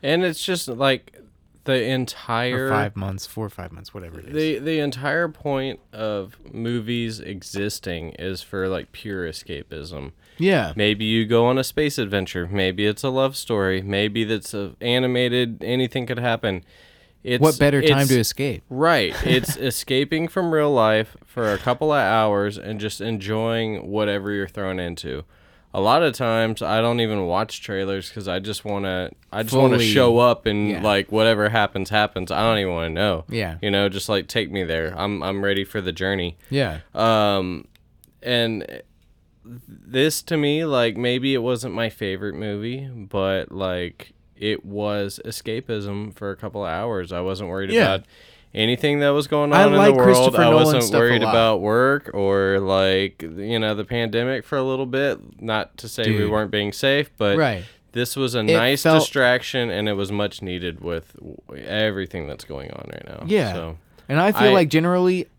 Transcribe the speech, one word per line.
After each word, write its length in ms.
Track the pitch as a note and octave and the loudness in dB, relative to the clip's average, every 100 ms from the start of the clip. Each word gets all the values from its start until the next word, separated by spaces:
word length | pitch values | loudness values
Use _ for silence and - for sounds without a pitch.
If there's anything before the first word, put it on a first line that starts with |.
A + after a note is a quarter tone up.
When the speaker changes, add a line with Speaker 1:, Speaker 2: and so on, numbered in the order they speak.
Speaker 1:
And 200 | C#3 E3 | 0 0
it's 200 | F#3 D#3 - | 0 -2 -4
just, 220 | F3+ - | -4 -4
like, 500 | A#2 C#3 C3 - - - _ _ _ | -2 0 0 -4 -20 -20 _ _ _
the 200 | - C3 A#2 | -2 0 2
entire 760 | C3 B2 - - A#2 B2 B2+ C3+ | -2 -2 -8 -4 -2 -2 -2 -2
Speaker 2:
Or 20 | |
five 260 | G#2+ G#2 G2+ | 0 -2 -4
months, 300 | G2 F#2+ - | -6 -6 -10
four 180 | - G#2+ | -8 -10
or 40 | |
five 220 | - F2 | -8 -14
months, 220 | D#2+ F#2+ | -14 -16
whatever 260 | G2+ F2 E2 | -16 -14 -16
it 60 | - | -8
is. 60 | |
Speaker 1:
The, 260 | D3 D#3 C3+ | -4 -2 -2
the 200 | C#3+ D#3+ | -2 -2
entire 480 | D3 B2 C#3+ D#3 E3+ | -2 -4 -2 -2 -2
point 520 | D3+ D3+ C3+ C3+ A#2+ _ | -4 -4 -4 -4 -8 _
of 420 | G#2+ G#2+ G#2 F#2+ - - | -8 -4 -4 -6 -14 -16
movies 680 | - A#2 A#2+ A2 A#2+ A#2 A2 | -8 -4 -4 -4 -4 -4 -8
existing 920 | - G2 - G2 G2+ - - E2+ D#2+ - | -12 -14 -10 -6 -6 -6 -8 -8 -8 -10
is 220 | F2+ F#2 | -8 -8
for, 240 | - G2+ F#2+ | -8 -4 -2
like, 240 | F#2 - | -4 -8
pure 360 | - A2 F#2+ F2 | -14 -10 -8 -8
escapism. 840 | D#2 - D#2 - D#2 D2+ D#2+ C#2 - _ _ | -8 -12 -12 -12 -14 -12 -12 -14 -16 _ _
Speaker 2:
Yeah. 360 | F3 F3+ F#2 D#2+ | 2 2 0 0
Speaker 1:
Maybe 300 | G#2 G#2 G#2+ | 2 2 0
you 200 | A2+ A2 | 0 2
go 200 | A#2 A#2+ | 4 4
on 120 | C3 | 2
a 40 | |
space 340 | B2+ - D3+ C#3 | -2 -2 -2 -2
adventure. 480 | G#2+ G2 F#2 F#2 F2 | -2 -2 -2 -4 -4
Maybe 340 | G2+ F#2 F#2 G#2 | 0 0 2 0
it's 180 | G#2+ | 0
a 60 | C#3 | -2
love 260 | C3 C3+ C3 | 0 0 -2
story. 460 | - A2 F#2+ F#2+ | -4 0 0 0
Maybe 400 | G2 G2 G#2+ G#2+ | -2 0 0 0
that's 300 | G#2+ A2 - G#2+ | -2 -2 -4 -8
a 180 | G2 - | -8 -6
animated, 840 | A#2+ B2 B2+ B2 B2 B2 A#2+ A2+ | 0 2 2 2 0 0 -2 -4
anything 420 | G2+ B2 B2+ C3 A#2+ | -4 -2 0 -2 -6
could 100 | A#2+ | -4
happen. 440 | B2 - A2 F#2+ - - - _ _ _ | -2 0 -2 -4 -8 -20 -20 _ _ _
It's, 180 | - B2 | -4 2
Speaker 2:
What 180 | D3+ C3+ | 4 4
better 220 | C#3+ C#3+ | 2 4
time 200 | D3+ C#3 | 4 4
Speaker 1:
it's 80 | C#3 | 6
Speaker 2:
to 100 | B2+ | 4
escape? 440 | A2 - C#3 A2+ _ | 2 -2 -6 -6 _
Speaker 1:
Right. 460 | B2+ D#3+ D#3 F#2+ - | 0 2 4 2 -2
Speaker 2:
<laughs> 60 | - | 0
Speaker 1:
It's 300 | B2+ - C#3+ | 0 0 -4
escaping 720 | C3 - - C3 C#3+ D#3+ D#3+ | -4 -4 -2 -2 0 -2 -2
from 240 | - F3 | -2 0
real 200 | D#3 D3 | 2 2
life 440 | C3+ A2 A2 A2 - _ | 4 4 4 0 -8 _
for 260 | - A2 | -4 -2
a 40 | G2 | 0
couple 320 | - B2 D#3 | 0 0 2
of 80 | D3 | 2
hours 560 | G#2 A2+ A2 G2+ G2+ G#2 | 2 4 4 2 0 -4
and 220 | - G#2+ | -10 -8
just 220 | G#2 - | -8 -6
enjoying 840 | G#2 A2+ G2 A2 A2+ A2+ A2+ G#2 - | -6 -6 -4 -2 -2 -2 -2 -4 -4
whatever 440 | G#2 G#2 G2+ G2 | -2 0 0 -2
you're 160 | G2+ F#2+ | -4 -4
thrown 320 | - G2 F#2 | -6 -6 -4
into. 460 | F2 E2+ - C2+ D#2+ _ _ _ _ | -6 -6 -8 -10 -10 _ _ _ _
A 60 | - | -2
lot 240 | G2 C#3+ | 4 4
of 100 | E3 | 2
times, 480 | A#2 B2 A2+ A2+ G#2+ | 0 0 2 0 -2
I 200 | F2 G#2+ | -2 0
don't 180 | A#2 A#2+ | 2 2
even 280 | A2+ G#2+ F2+ | 0 0 -2
watch 340 | F2+ A2 - | -2 -2 -8
trailers 500 | - G2 G2 G2 F#2 | -8 -6 -4 -4 -6
'cause 160 | - G2 | -10 -6
I 120 | F#2 | -6
just 260 | G2 G#2 G#2+ | -6 -8 -6
wanna, 460 | G2+ G2 F#2 F2+ - _ | -4 -2 -4 -6 -10 _
I 120 | G2+ | -6
just 120 | A2+ C3 | -2 4
wanna 200 | C3 B2 | 6 6
Speaker 2:
Fully. 120 | A2+ | 4
Speaker 1:
show 280 | G#2+ B2 A#2 | 4 6 6
up 280 | B2 A#2 - | 6 4 0
and, 240 | G#2 G#2 | 0 0
Speaker 2:
Yeah. 120 | G2 | 0
Speaker 1:
like, 320 | G#2 G2+ G2 | 2 2 2
whatever 340 | G#2+ A2 A2 G#2 | 2 4 4 2
happens, 420 | A2+ G#2 - F#2+ | 2 2 0 -2
happens. 380 | G#2+ G#2+ - F2+ | 0 0 -2 -4
I 120 | E2 | 0
don't 160 | A2+ A2 | 2 2
even 160 | F#2+ | 0
wanna 160 | E2+ E2 | -2 -4
know. 340 | D#2+ G#2 E2+ D#2+ | 0 0 0 -4
Speaker 2:
Yeah. 260 | A#2 G2 E2 | -4 -4 -4
Speaker 1:
You 100 | G#2 | 0
know, 160 | G2 G2+ | 2 2
just, 220 | F#2+ - | -2 -2
like, 180 | G#2 - | -2 0
take 240 | A#2 F#2 | -4 -2
me 120 | G2 F2 | -2 -2
there. 280 | E2 D#2+ F2+ | -2 -2 -2
I'm, 260 | G2 G2+ | -4 -2
I'm 180 | D#2+ G2 | -4 -2
ready 220 | G2 G2 | -2 -2
for 160 | F#2+ G#2+ | -2 -6
the 140 | F#2 | -6
journey. 420 | E2+ F#2 G2 F2 E2+ - | -4 -2 -2 -4 -8 -6
Speaker 2:
Yeah. 300 | C3+ B2 D#2 - | -2 -2 -4 -10
Speaker 1:
Um, 760 | - A2+ A2 G#2 G2 F#2 E2+ - _ _ _ _ _ | -2 2 4 2 0 -2 -6 -12 _ _ _ _ _
and 600 | B2 B2 A#2 A2 - - - _ _ _ _ _ - | -4 -2 -2 -4 -8 -14 -18 _ _ _ _ _ -20
this 760 | A#2+ - - - B2+ D3+ D3+ | -20 -20 -20 -8 0 0 0
to 140 | - E3 | -4 -2
me, 280 | D3 D3+ E3 | 0 0 0
like, 320 | C3+ A#2+ G#2+ | 0 0 0
maybe 360 | B2 B2 C3+ | -2 0 0
it 80 | C3+ | 0
wasn't 320 | A#2 B2 B2 | 0 -2 -4
my 160 | G2 A2+ | -4 -4
favorite 460 | - G#2 F#2+ G2+ D2 | -4 -6 -4 -6 -6
movie, 520 | G#2+ G2+ A2 B2+ C#3 | -6 -6 -6 -8 -10
but, 580 | B2 G2 G2+ F#2+ F#2+ - | -14 -8 -2 0 0 -4
like, 600 | F2+ F#2+ F2+ F2 - - _ _ _ | -6 -4 -4 -6 -10 -20 _ _ _
it 300 | G#2 G#2+ - | -4 -4 -6
was 540 | G2+ G#2 G#2 G2+ - - | -6 -4 -2 -4 -8 -12
escapism 880 | A2 - A2+ C3 A2 G2+ G2+ G#2 | -10 -8 -8 -6 -6 -6 -8 -8
for 180 | - G#2 | -10 -10
a 40 | F#2+ | -8
couple 280 | G#2+ G2+ | -10 -8
of 60 | F#2+ | -6
hours. 420 | D#2+ A2+ G#2 F2 | -4 -4 -6 -6
I 100 | F2+ | -6
wasn't 280 | F2+ F#2+ G2 | -4 -6 -6
worried 220 | F#2 G2 | -6 -2
Speaker 2:
Yeah. 100 | A#3 F3+ F#2+ | 2 2 0
Speaker 1:
about 100 | - - - - _ | -4 -20 -20 -20 _
anything 460 | - A2 B2 D3+ D3 | -2 0 2 0 2
that 100 | C#3+ | 2
was 180 | C#3+ C#3+ | 2 0
going 260 | D3 D3 | 0 4
Speaker 2:
I 100 | C#3+ | 6
Speaker 1:
on 80 | D3 | 6
in 40 | D3 | 8
Speaker 2:
like 140 | C#3+ | 6
Speaker 1:
the 60 | C3+ | 8
world. 80 | B2 | 8
Speaker 2:
Christopher 340 | B2+ B2+ A#2 | 8 6 6
Speaker 1:
I 60 | A#2+ | 6
Speaker 2:
Nolan 160 | A#2 D#3 | 8 8
Speaker 1:
wasn't 180 | C#3 | 6
Speaker 2:
stuff 120 | A#2 G2+ | 4 4
a 20 | |
Speaker 1:
worried 180 | A#2+ A#2+ | 4 4
Speaker 2:
lot. 60 | A2+ | 4
Speaker 1:
about 320 | A#2 A2+ G#2+ | 4 4 4
work 500 | G2+ A2+ C3 C#3+ - | 2 4 4 2 -2
or, 460 | - G2 G2 G2 G2 | -2 2 4 4 2
like, 600 | F#2+ F#2+ F#2+ F#2+ G2 - | 2 2 4 2 0 -4
you 340 | E2 E2 G2+ A2+ | -12 -10 -4 -2
know, 140 | G#2+ G#2+ | -2 -2
the 100 | G#2 | -4
pandemic 580 | A#2+ A#2 A2 B2 C3 - | -2 -2 -2 -2 -4 -4
for 120 | C#3+ | -4
a 60 | |
little 220 | C3 C3 C3 | -2 -2 -4
bit. 560 | C3 C#3 - - - | -2 -2 -4 -10 -12
Not 360 | A2+ A2 F#2 - | -2 -2 -2 -10
to 100 | A#2 | -14
say 160 | - A2 | -4 -2
we 60 | G#2+ | 0
Speaker 2:
Dude. 120 | G#2 | 0
Speaker 1:
weren't 200 | G#2+ G#2+ | 0 0
being 200 | G#2 G#2 | -2 -2
safe, 360 | G2+ C#3 C#3 D3 _ | -2 0 0 -2 _
but 200 | G#2 G2+ | 0 2
Speaker 2:
Right. 260 | D3 G2+ F#2 - _ | 2 -2 -10 -20 _
Speaker 1:
this 220 | A#2 A#2+ - | -4 -4 -2
was 200 | C3 A#2+ | -2 -2
a 40 | |
Speaker 2:
It 40 | |
Speaker 1:
nice 400 | G#2+ - A#2+ C#3 | 2 4 4 2
Speaker 2:
felt 160 | E3 D#3+ | 6 4
Speaker 1:
distraction, 720 | D3 C#3+ B2 B2 - C3+ A#2+ | 4 2 4 4 0 -4 -2
and 180 | F#2 G#2+ | -2 -2
it 40 | |
was 180 | G2+ G2 | -2 -4
much 300 | G2+ G2+ - | -2 -4 -4
needed 400 | G2 F2+ F2 D#2+ | -8 -6 -6 -8
with 320 | F2 E2 E2+ - | -6 -6 -8 -20
w-, 500 | E2+ - _ C#2 A1+ | -20 -20 _ -16 -6
everything 640 | G#2 A2 G2 F#2+ F#2 D2 | 0 0 0 -6 -6 -10
that's 160 | C#2 | -12
going 280 | - C#2+ C#2+ | -12 -12 -10
on 180 | C2+ C2+ | -12 -14
right 140 | - - | -14 -14
now. 160 | - D#3+ | -12 0
Speaker 2:
Yeah. 280 | G#3 B2+ | 2 2
Speaker 1:
So, 240 | F2+ E2 D#2+ _ _ - | -2 -8 -12 _ _ -2
Speaker 2:
And 100 | C#3+ | 2
I 120 | F#3 | 4
feel 160 | G3+ B2+ | 6 6
Speaker 1:
I 40 | |
Speaker 2:
like 160 | F#3+ D#3+ | 6 6
generally 580 | D#3 E3+ F3+ F3+ F#3 - | 4 2 2 2 2 -4